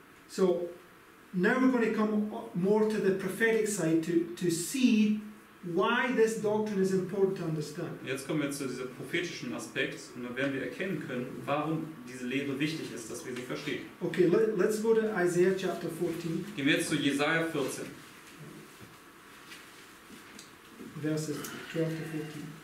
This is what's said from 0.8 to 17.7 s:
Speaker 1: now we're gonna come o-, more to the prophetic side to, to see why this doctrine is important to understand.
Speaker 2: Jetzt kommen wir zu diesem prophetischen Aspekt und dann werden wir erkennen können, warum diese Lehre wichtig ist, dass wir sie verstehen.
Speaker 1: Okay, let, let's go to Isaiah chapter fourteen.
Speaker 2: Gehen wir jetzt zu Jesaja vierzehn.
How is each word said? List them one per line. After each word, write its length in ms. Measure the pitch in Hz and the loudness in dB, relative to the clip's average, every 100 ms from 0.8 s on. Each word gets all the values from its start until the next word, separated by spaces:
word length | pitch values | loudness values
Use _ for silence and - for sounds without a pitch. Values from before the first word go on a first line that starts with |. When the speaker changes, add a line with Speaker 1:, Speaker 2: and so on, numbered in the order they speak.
| - - - - - | -18 -20 -20 -20 -6
Speaker 1:
now 200 | 185 202 254 | 0 2 4
we're 120 | 262 | 4
gonna 220 | 247 214 | 4 2
come 360 | 214 214 208 208 | 2 2 2 -2
o-, 180 | - - 180 | -6 -6 0
more 340 | 190 214 214 | 4 4 4
to 80 | 214 | 4
the 140 | 190 | 2
prophetic 560 | 185 180 - 226 220 202 | 2 -2 2 2 4 2
side 340 | 180 160 160 | 0 2 2
to, 220 | 175 170 - - | 4 2 2 0
to 160 | 175 | 0
see 680 | - - 269 240 214 214 214 - - - - 175 | 0 -2 4 6 6 6 2 -4 -14 -20 -14 -2
why 380 | 170 214 240 247 220 | 2 4 4 2 4
this 260 | 220 175 | 4 2
doctrine 380 | 208 214 214 190 | 0 0 0 2
is 100 | 185 | 2
important 460 | 185 - 202 190 - | 2 0 2 2 2
to 60 | 165 | -2
understand. 440 | 151 147 - 160 - - | -2 -4 -6 -8 -8 -6
Speaker 2:
Jetzt 220 | 131 - | -6 -2
kommen 140 | 156 | -2
wir 100 | 139 | 0
zu 160 | - 127 | -2 -6
diesem 220 | 123 127 | -6 -8
prophetischen 640 | - - 170 175 - 127 | -10 -4 -4 -4 -6 -8
Aspekt 460 | 104 - 135 151 - - 127 | -8 -6 -4 -4 -6 -12 -10
und 80 | |
dann 120 | 123 123 | -8 -2
werden 180 | 139 | -2
wir 80 | 135 | -2
erkennen 400 | 120 - 190 170 - | -4 -4 -4 -4 -4
können, 200 | 123 - - - | -6 -6 -8 -4
warum 420 | 147 151 160 - - 123 | -2 -2 -2 -4 -10 -14
diese 200 | 127 123 | -10 -4
Lehre 320 | 135 143 127 | -4 -2 -2
wichtig 340 | 156 151 123 | -2 -2 -8
ist, 160 | 120 110 | -10 -10
dass 160 | - - | -10 -8
wir 80 | |
sie 80 | 123 | -8
verstehen. 440 | 123 - 143 117 - - | -6 -6 -6 -6 -8 -8
Speaker 1:
Okay, 240 | 165 180 165 | -2 4 6
let, 300 | 208 220 180 | 6 4 4
let's 240 | 196 214 | 2 2
go 100 | 220 | 4
to 80 | 220 214 185 | 4 4 2
Isaiah 380 | 175 170 185 185 | 2 4 4 4
chapter 320 | 185 170 165 | -2 -4 -6
fourteen. 560 | 156 170 165 165 180 - - | -2 -4 -2 -4 -4 -4 0
Speaker 2:
Gehen 100 | 139 | 2
wir 60 | |
jetzt 160 | 170 - | 2 2
zu 60 | 151 | 0
Jesaja 500 | 139 139 147 165 165 | 2 2 2 2 0
vierzehn. 400 | 151 127 | -2 -4